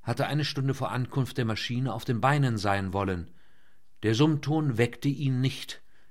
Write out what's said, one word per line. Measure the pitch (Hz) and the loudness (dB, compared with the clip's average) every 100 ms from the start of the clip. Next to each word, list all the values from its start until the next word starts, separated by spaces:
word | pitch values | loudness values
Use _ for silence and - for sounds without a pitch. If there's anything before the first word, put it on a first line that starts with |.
hatte | - 123 120 | -4 -2 0
eine | 143 | 0
Stunde | 143 - 135 | 0 0 0
vor | 123 113 | 0 -2
Ankunft | 120 120 - 123 - | -2 -2 -2 -2 0
der | 113 | -2
Maschine | 104 - 123 131 | -2 -2 -2 -2
auf | 110 | -2
den | - 117 | -2 2
Beinen | 131 147 135 110 | 4 4 4 2
sein | 101 98 95 | 2 2 2
wollen. | 95 95 90 82 - - - - - - - | 0 0 0 -4 -12 -18 -18 -18 -18 -18 -4
Der | 104 | 0
Summton | 113 156 147 139 160 151 113 | 4 4 4 2 2 2 2
weckte | 120 - 143 | 2 2 -2
ihn | 135 135 127 | 0 0 2
nicht. | 131 - - - - - - | 0 0 -8 -12 -14 -18 -18